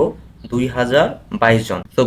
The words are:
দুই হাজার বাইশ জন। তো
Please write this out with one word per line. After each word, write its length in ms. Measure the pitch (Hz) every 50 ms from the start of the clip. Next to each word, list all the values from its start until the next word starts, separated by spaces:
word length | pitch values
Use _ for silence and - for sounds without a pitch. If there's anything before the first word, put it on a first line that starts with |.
| 151 220 - - - - - - - -
দুই 120 | 123 123 127 127 120
হাজার 300 | 127 123 120 131 147 180 - - - - - - 104
বাইশ 220 | 117 113 113 113 113 -
জন। 120 | 95 90 92 - -
তো 40 | 131 127